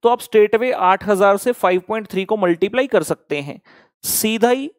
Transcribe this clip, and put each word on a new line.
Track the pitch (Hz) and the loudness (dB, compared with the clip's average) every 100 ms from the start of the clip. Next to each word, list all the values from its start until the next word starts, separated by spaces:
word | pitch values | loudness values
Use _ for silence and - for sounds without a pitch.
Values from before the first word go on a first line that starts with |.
तो | 233 | 2
आप | 240 | 0
स्ट्रेट | - 220 208 220 | 0 2 2 2
अवे | 254 | -2
आठ | 247 185 190 185 | 0 0 0 0
हज़ार | 202 196 196 | 2 4 2
से | 247 | -2
फ़ाइव | 247 190 185 180 | -2 0 0 -2
पॉइंट | 220 214 | -8 -6
थ्री | 190 185 | -6 -4
को | 214 | -2
मल्टीप्लाई | 185 170 196 233 269 | 0 0 0 -2 0
कर | 208 | 0
सकते | 156 156 _ 147 | -2 -8 _ -8
हैं | 139 - _ _ _ _ | -8 -14 _ _ _ _
सीधा | - - 220 220 233 | -6 -2 -2 0 2
ही। | 254 277 | 0 -4